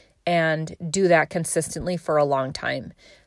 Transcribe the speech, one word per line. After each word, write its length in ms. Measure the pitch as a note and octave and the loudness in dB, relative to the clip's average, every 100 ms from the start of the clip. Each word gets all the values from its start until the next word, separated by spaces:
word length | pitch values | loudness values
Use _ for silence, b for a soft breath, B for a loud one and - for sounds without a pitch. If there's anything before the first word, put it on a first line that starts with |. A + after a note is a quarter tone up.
| b b - | b b -2
and 500 | E3+ D#3+ D#3 D#3+ - E3+ | 0 2 0 -4 -8 -6
do 180 | F#3+ F#3+ | 2 4
that 200 | E3 D3 | 6 4
consistently 640 | F3 E3 - D#3 - D#3+ F3 | -2 -2 -2 -2 -4 -6 -4
for 220 | - D3+ | 0 2
a 80 | D3 | 2
long 260 | C#3 C3 | 0 -2
time. 400 | - - C3+ A#2 - b b | -6 -6 -6 -8 -18 b b